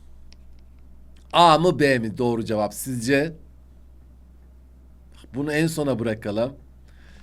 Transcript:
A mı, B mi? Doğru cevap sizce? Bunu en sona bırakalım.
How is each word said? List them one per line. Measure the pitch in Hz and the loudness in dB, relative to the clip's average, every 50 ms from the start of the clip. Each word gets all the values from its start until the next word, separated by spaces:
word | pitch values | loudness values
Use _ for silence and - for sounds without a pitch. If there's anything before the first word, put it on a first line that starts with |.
| - - - - - - - - - - - - - - - - - - - - - - - - - - | -20 -20 -20 -20 -20 -20 -20 -20 -20 -20 -20 -20 -20 -20 -20 -20 -20 -20 -20 -20 -20 -20 -20 -20 -8 0
A | - 160 175 165 151 156 | 4 6 6 8 6 6
mı, | 170 180 151 123 | 4 2 2 2
B | 147 139 131 120 | 2 2 2 2
mi? | 113 110 92 - | -2 -4 -4 -2
Doğru | 123 120 117 113 110 | -2 0 0 -2 -2
cevap | 110 110 107 104 101 - | -2 -2 -2 -2 -4 -4
sizce? | - - 127 127 120 110 127 139 139 151 165 160 - - - - - - - - - - - - - - - - - - - - - - - - - - - - - - - - - - - - - - - - | -8 -10 -8 -8 -6 -2 0 0 0 0 -2 -6 -12 -20 -20 -20 -20 -20 -20 -20 -20 -20 -20 -20 -20 -20 -20 -20 -20 -20 -20 -20 -20 -20 -20 -20 -20 -20 -20 -20 -20 -20 -20 -20 -20 -20 -20 -20 -20 -20 -12 -8
Bunu | 131 147 151 | -8 -6 -2
en | 147 151 165 | 0 0 0
sona | 160 160 160 147 139 123 107 | 0 -2 -2 -2 -2 -2 -2
bırakalım. | 113 117 107 110 - 104 101 110 120 139 - - - - - - - - - - - - - - | -2 -4 -4 -4 -6 -6 -4 -2 -4 -4 -6 -10 -20 -20 -20 -20 -20 -20 -20 -20 -20 -20 -20 -20